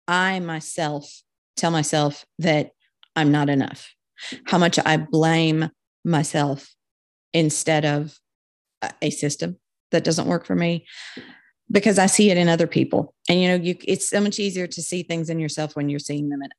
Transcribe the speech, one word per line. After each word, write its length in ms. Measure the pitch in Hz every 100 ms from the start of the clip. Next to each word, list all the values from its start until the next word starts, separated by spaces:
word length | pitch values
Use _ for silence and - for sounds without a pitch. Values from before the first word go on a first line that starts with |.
| -
I 320 | 175 185 190
myself 800 | 170 160 - - 156 147 147 - _ _ _ -
tell 140 | 170
myself 540 | 165 147 156 147 143 - -
that 320 | 165 151 - _ _ _ -
I'm 180 | - 151
not 160 | 147 147
enough, 440 | 139 127 - - _ _ - - -
how 140 | - 175
much 200 | 175 -
I 120 | - 156
blame 720 | 156 160 160 165 160 156 160 - _ _
myself 680 | - 160 151 151 143 139 - _ _ _ _ _ _
instead 520 | 165 156 151 - 156
of 320 | 151 147 151 - _ _ _ _ _ -
a, 100 | 110 -
a 80 | 156
system 460 | - 147 143 170 180 _ _ -
that 140 | 170
doesn't 220 | 165 160 -
work 180 | 175
for 100 | -
me, 320 | 180 170 170 - - - - - - _ _ -
because 280 | 202 208 196
I 80 | 190
see 240 | - 208
it 80 | 175
in 100 | 175
other 180 | 170 165
people. 480 | - - - 156 _ -
And, 120 | 175
you 80 | 180
know, 60 | 180
you, 200 | 175 175
it's 240 | - 185 -
so 120 | 202
much 180 | 202 202
easier 280 | 202 180 180
to 160 | 165
see 200 | 160 180
things 280 | 170 170 160
in 100 | 165
yourself 340 | 156 151 151
when 140 | 151 143
you're 100 | 143
seeing 300 | - 147 147
them 140 | 143
in 80 | 139